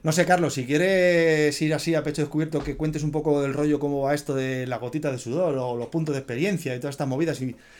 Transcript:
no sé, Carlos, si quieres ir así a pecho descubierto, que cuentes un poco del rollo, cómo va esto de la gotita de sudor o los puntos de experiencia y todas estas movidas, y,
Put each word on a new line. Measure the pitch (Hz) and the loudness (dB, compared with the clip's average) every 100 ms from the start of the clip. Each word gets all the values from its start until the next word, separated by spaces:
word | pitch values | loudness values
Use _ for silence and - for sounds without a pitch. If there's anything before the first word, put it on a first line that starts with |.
no | 156 | 0
sé, | 156 175 | 2 4
Carlos, | 180 160 | 4 2
si | 131 | 0
quieres | 120 147 180 190 180 170 165 156 151 - | 0 2 4 4 4 6 4 4 2 2
ir | 156 | 0
así | 151 160 160 | 0 0 0
a | |
pecho | 147 151 | 0 -2
descubierto, | 151 151 156 156 | -2 -2 -2 -2
que | 143 - | -4 -4
cuentes | 156 151 | -4 -2
un | 151 | -2
poco | 151 151 143 | 0 2 2
del | 139 | 0
rollo, | 139 151 143 | 0 0 0
cómo | 143 139 | 0 -2
va | 139 | 0
esto | 147 147 | 0 -2
de | 135 131 131 127 | -4 -2 -4 -4
la | 117 | -6
gotita | 123 151 151 | -6 -4 -4
de | 127 | -4
sudor | 117 143 180 135 | -4 -2 0 0
o | 127 120 | -2 -4
los | 120 | -4
puntos | 165 156 | -2 -2
de | 139 | -2
experiencia | 135 117 185 190 139 | -4 -2 -2 -2 -4
y | 123 | -6
todas | 143 | -6
estas | 139 139 | -6 -4
movidas, | 131 165 143 | -2 -2 -2
y, | 131 120 - | -4 -8 -16